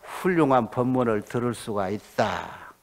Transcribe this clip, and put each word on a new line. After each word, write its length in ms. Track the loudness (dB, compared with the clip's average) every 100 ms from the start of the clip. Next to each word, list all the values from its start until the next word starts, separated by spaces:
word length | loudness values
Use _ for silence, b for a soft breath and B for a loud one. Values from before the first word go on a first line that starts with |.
훌륭한 680 | -14 -2 0 4 6 4 2
법문을 500 | -2 0 2 2 0
들을 340 | -2 -4 -4 -4
수가 340 | -6 -4 -2
있다. 840 | -4 -8 -2 0 0 -8 -14 -20 -20